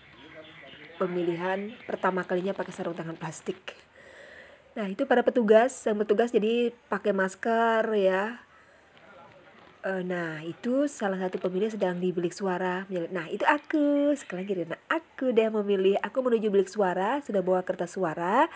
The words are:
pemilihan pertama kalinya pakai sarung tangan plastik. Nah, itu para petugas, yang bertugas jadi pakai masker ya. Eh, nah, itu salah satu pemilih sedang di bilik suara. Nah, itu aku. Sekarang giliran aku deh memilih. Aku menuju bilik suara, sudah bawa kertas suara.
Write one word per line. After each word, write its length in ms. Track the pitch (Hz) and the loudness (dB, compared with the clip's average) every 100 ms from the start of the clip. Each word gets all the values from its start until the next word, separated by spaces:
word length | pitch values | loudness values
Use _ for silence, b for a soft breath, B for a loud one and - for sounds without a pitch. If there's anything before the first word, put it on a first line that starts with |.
| - - - 160 156 - - - - - | -20 -20 -20 -20 -20 -20 -20 -20 -20 -6
pemilihan 720 | 180 180 170 165 180 190 208 247 - | -4 -2 -2 -2 -2 -4 -6 -12 -10
pertama 400 | 202 190 185 175 | -2 -2 -2 -2
kalinya 240 | 185 190 | -2 -2
pakai 240 | 190 185 185 | -4 -8 -8
sarung 240 | 180 170 | -8 -8
tangan 160 | 165 165 | -10 -10
plastik. 720 | 160 - - - - - - B B B B B B B _ 247 | -10 -10 -10 -10 -12 -18 -20 B B B B B B B _ -8
Nah, 80 | 196 | -6
itu 240 | 202 277 | -4 2
para 160 | 240 247 | 4 4
petugas, 480 | 247 214 220 254 - 240 | 2 6 6 6 0 -2
yang 80 | 208 | 0
bertugas 320 | 208 208 240 | 2 2 4
jadi 400 | 233 214 233 240 - _ | 2 2 2 0 -4 _
pakai 240 | 202 208 | -2 0
masker 720 | 196 190 - 233 226 226 226 220 214 | 0 0 -2 0 2 4 2 2 2
ya. 400 | 190 185 208 240 - b b b - - - - - - - - - - | 4 2 -2 -6 -16 b b b -20 -20 -20 -20 -20 -20 -20 -20 -20 -12
Eh, 240 | 190 190 180 | -6 -4 -4
nah, 320 | 175 165 156 165 | -4 -4 -6 -8
itu 400 | 165 233 262 285 | -6 -2 0 0
salah 320 | - 202 190 | 0 -4 -2
satu 240 | 185 190 | -4 -2
pemilih 320 | 190 185 214 | -2 -2 -2
sedang 240 | 214 185 180 | 0 -2 0
di 160 | 185 | 0
bilik 160 | 175 170 | 0 -2
suara. 560 | - 190 180 185 180 190 | -2 -2 -2 -2 -2 -4
Nah, 400 | 180 165 185 160 | -4 -4 -6 -6
itu 160 | - | -2
aku. 720 | - 294 - 311 285 285 285 | 2 2 0 2 4 4 2
Sekarang 320 | 277 - 180 196 | 0 -2 -8 -4
giliran 320 | 185 165 156 _ | -4 -4 -8 _
aku 480 | 320 - - 262 | -6 -6 -4 2
deh 160 | 226 220 | 4 2
memilih. 480 | 220 202 202 190 196 208 | 0 0 2 4 2 0
Aku 160 | 262 | -2
menuju 320 | 254 226 208 | 2 2 4
bilik 160 | 196 190 | 2 2
suara, 560 | 214 185 175 196 285 285 | 0 0 2 0 0 0
sudah 160 | 208 | 0
bawa 240 | 180 185 180 | 2 2 0
kertas 320 | 185 175 196 | -4 -4 -2
suara. 480 | 175 160 175 233 320 | -2 -2 2 4 2